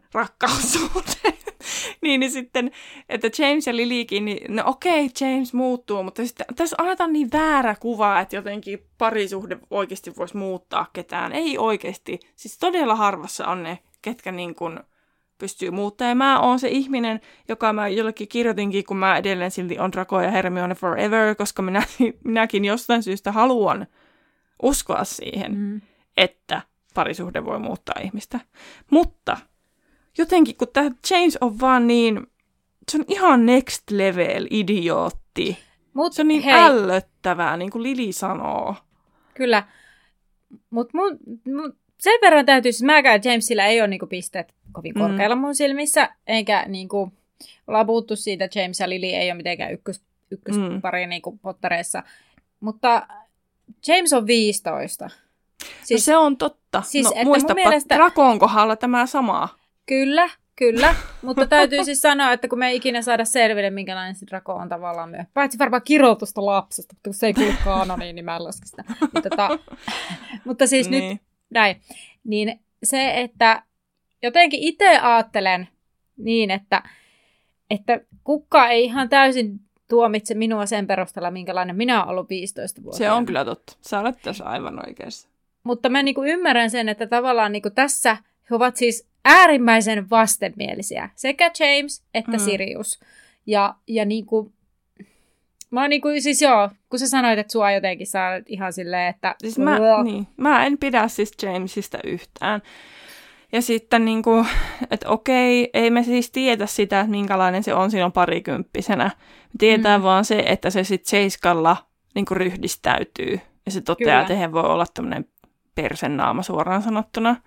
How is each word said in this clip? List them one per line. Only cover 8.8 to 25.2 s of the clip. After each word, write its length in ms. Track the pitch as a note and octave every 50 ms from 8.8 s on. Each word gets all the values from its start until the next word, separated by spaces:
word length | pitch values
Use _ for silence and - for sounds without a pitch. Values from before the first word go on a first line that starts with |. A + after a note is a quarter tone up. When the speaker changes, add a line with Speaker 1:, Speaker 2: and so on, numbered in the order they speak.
| _ _ _ -
Speaker 1:
parisuhde 600 | A#3+ A3+ G#3+ G#3+ G3+ F#3+ G3 F#3+ - F3 F#3 - _ -
oikeasti 440 | G3 G3+ G3 F3+ F#3+ - - E3+ D#3+ -
voisi 200 | F3 F3 - G3+
muuttaa 480 | F#3+ F#3+ F#3 F3+ _ - - F3 E3+ - -
ketään. 380 | F3+ E3+ - - F3 - -
Ei 260 | - D4 E4 D#4 C4+ -
oikeasti. 600 | A3 A3+ G#3+ - - - F#3+ - - - F#3 - _ _ _
Siis 220 | - - G#3+ - -
todella 380 | E4 F#4 F4+ F4 D4 A3+ G#3+
harvassa 520 | A3 G#3+ G3+ G3 D#3 D3+ F#3+ - - - -
on 160 | F3+ F#3 E3+
ne, 160 | D#3+ F3+ - _ _ _ _
ketkä 300 | - G#3+ A#3+ - - -
niin 240 | F3+ F3 F3+ E3+ D#3+
kuin 240 | - E3+ E3 E3 - - _ _ _ _ _ _ _ _ _ _ -
pystyy 340 | G3 F#3+ - - F#3 F3+
muuttaa. 360 | F3 G3+ G3+ G#3 G#3 - B3 A#3+
Ja 60 | A#3+
mä 240 | B3+ C4+ C#4 C4+ -
oon 200 | - B3 B3+ B3+
se 80 | C4 -
ihminen, 540 | B3 C#4 C4+ C4+ C4+ B3 A#3 A3+ A3 A3 - - _ _ _ -
joka 240 | A3+ A3 A#3 A3 G#3
mä 140 | G#3+ G#3 G3+
jollekin 400 | F#3+ A3 A3 A3 A3 - G#3 -
kirjoitinkin, 580 | - A#3 A#3+ A#3 G#3 G3+ G3+ G3+ F#3+ G3 F#3
kun 120 | - G3 F#3+
mä 200 | F#3+ F#3+ F3 C#3+
edelleen 340 | - G3 F#3+ F3+ F3+ F#3+
silti 280 | - F#3+ F#3 F3 F3 -
on 120 | F3+ F#3+
Draco 300 | - F#3+ F#3 - F#3+ F#3
ja 100 | F3+ F#3
Hermione 440 | G#3 F#3 F#3 F3+ F3+ F3+ F3+ F3+ F#3
forever, 600 | - F#3+ F3 E3 - G#3 G#3+ A3 A3+ G#3+ G#3+ G#3+
koska 260 | - G#3 - - -
minä, 220 | F#3+ F#3 F#3+ G#3 - - - - B3+
<laughs> 180 | A3 - _ -
minäkin 420 | A#3 A3+ A3+ A3+ A3+ - G3 G3+
jostain 380 | G3+ G#3+ A#3+ - - A#3+ A#3 G#3+
syystä 280 | F#3+ F#3+ G3+ - G3
haluan 560 | G#3 A3+ A#3 C4 B3+ A#3 G3+ E3 C3+ - F3+ - _ _ _ _ _ _ _ _ _ _ _ _ _ - -
uskoa 400 | - F#3 - - - - - G3+
siihen, 480 | - - -